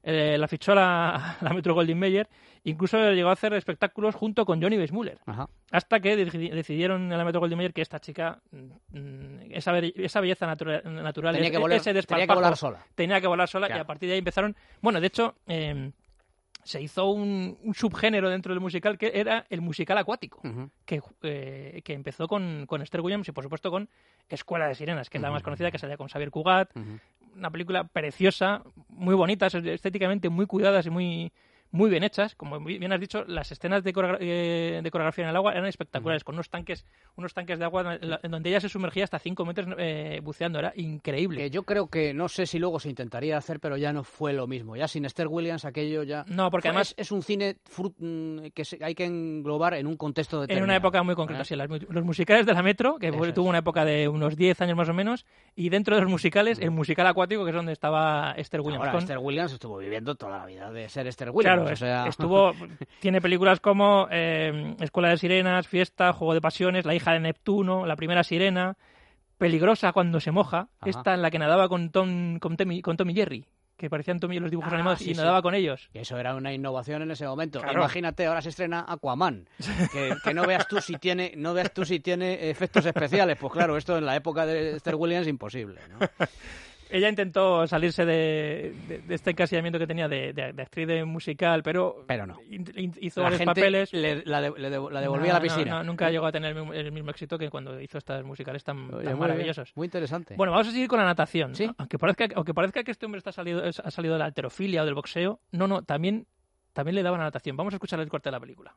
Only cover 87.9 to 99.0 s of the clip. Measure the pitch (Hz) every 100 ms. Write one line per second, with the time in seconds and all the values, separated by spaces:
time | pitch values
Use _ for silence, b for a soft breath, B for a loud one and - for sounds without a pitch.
87.9 | 165 170 160 160 156 151 151 160 - 170
88.9 | 160 - 175 - 170 175 175 165 170 165
89.9 | 165 156 139 135 139 131 - 131 - 160
90.9 | 165 160 165 160 147 170 165 156 175 180
91.9 | - 135 123 98 90 - 202 175 - 180
92.9 | 165 180 - 180 175 175 175 196 190 196
93.9 | 175 151 147 - 147 143 147 135 139 139
94.9 | 143 139 139 170 175 170 160 151 165 165
95.9 | 170 165 165 160 156 156 156 151 156 151
96.9 | 156 147 139 147 165 151 143 131 131 139
97.9 | 147 - 135 131 139 139 139 - 139 131
98.9 | -